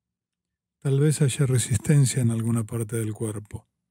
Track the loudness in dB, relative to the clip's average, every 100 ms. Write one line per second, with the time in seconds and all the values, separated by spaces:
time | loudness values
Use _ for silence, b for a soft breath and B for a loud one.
0 | _ _ _ _ _ _ _ _ -2 2
1 | 2 2 0 2 0 0 0 -2 4 4
2 | 4 2 0 0 -2 -2 -2 -6 -6 -6
3 | -6 -6 -8 -8 -12 -18 _ _ _